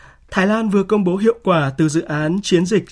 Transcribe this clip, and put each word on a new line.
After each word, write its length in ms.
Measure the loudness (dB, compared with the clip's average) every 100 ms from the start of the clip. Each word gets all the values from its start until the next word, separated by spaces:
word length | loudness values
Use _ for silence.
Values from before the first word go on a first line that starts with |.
| -20 -20 _
Thái 160 | -2 0
Lan 220 | 0 0
vừa 140 | 0
công 200 | 0 0
bố 140 | 0 0
hiệu 180 | 0 0
quả 280 | 0 0 0 0
từ 120 | 0
dự 120 | 0
án 380 | -4 -4 -2 -2
chiến 220 | 0 0 2
dịch 180 | 0 -2